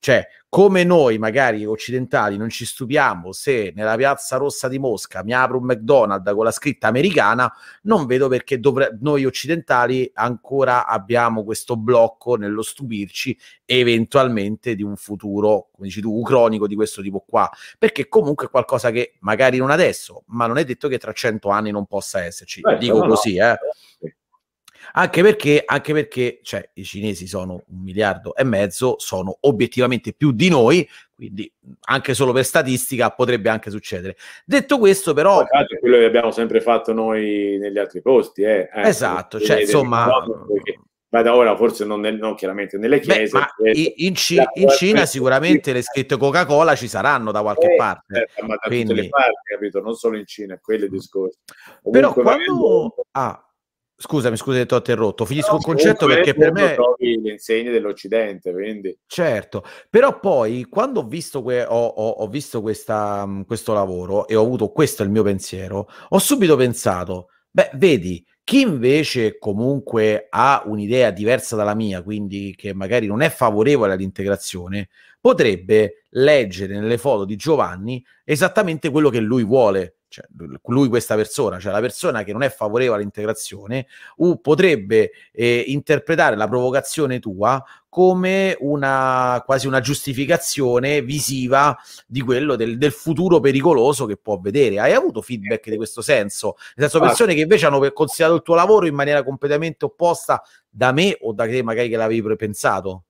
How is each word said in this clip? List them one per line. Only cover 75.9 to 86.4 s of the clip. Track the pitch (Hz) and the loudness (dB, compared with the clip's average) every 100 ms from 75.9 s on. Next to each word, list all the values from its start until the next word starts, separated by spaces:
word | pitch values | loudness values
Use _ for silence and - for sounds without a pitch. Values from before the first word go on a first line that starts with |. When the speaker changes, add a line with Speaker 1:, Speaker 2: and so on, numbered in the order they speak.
| - _ | -2 _
Speaker 1:
leggere | - 139 147 107 87 95 101 | 0 4 4 2 -6 -10 -6
nelle | 110 117 | -4 -2
foto | 143 113 98 | 0 -2 -2
di | 104 | -6
Giovanni | 151 151 92 90 104 127 _ _ | -2 0 0 -4 -10 -10 _ _
esattamente | - 147 180 180 196 160 165 | -6 -2 0 0 -2 -4 -2
quello | 139 151 | 2 2
che | 120 | 2
lui | 107 127 | 0 0
vuole. | 107 131 113 98 87 _ _ | 2 2 4 2 -4 _ _
Cioè, | - - - | -20 -20 -20
l-, | 82 65 - | -18 -16 -2
lui, | 127 139 | 2 2
questa | 113 - | 2 0
persona, | 107 107 - 113 90 | -2 -2 -2 -4 -4
cioè | 95 | -6
la | 98 | -4
persona | 120 - 180 120 | -4 -4 -4 -4
che | 98 | -6
non | 107 | -4
è | 139 | -4
favorevole | - 107 113 127 107 | -4 -4 0 0 -2
all'integrazione, | 104 101 107 110 - 98 101 127 127 - - _ | -4 -6 -6 -6 -8 -16 -10 -10 -10 -18 -20 _
u-, | 175 165 | 0 0
potrebbe, | - 151 185 139 98 110 98 - _ | 0 4 4 2 2 2 2 -2 _
eh, | - 120 120 120 | -2 0 0 -2
interpretare | 139 - 143 - 131 160 | -6 0 -2 0 2 2
la | 107 | 2